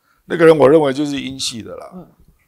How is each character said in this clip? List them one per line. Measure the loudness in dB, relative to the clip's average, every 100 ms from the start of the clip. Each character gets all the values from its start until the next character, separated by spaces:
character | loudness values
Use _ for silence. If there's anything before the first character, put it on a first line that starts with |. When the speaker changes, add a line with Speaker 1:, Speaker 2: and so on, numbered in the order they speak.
| _ _
Speaker 1:
那 | -10 2
个 | 4
人 | 6
我 | 6
认 | 4
为 | 2
就 | -2 -6
是 | -6
英 | -10 -10
系 | -12 -12
的 | -14 -16
啦， | -18 -20
Speaker 2:
嗯。 | -20 _ _ _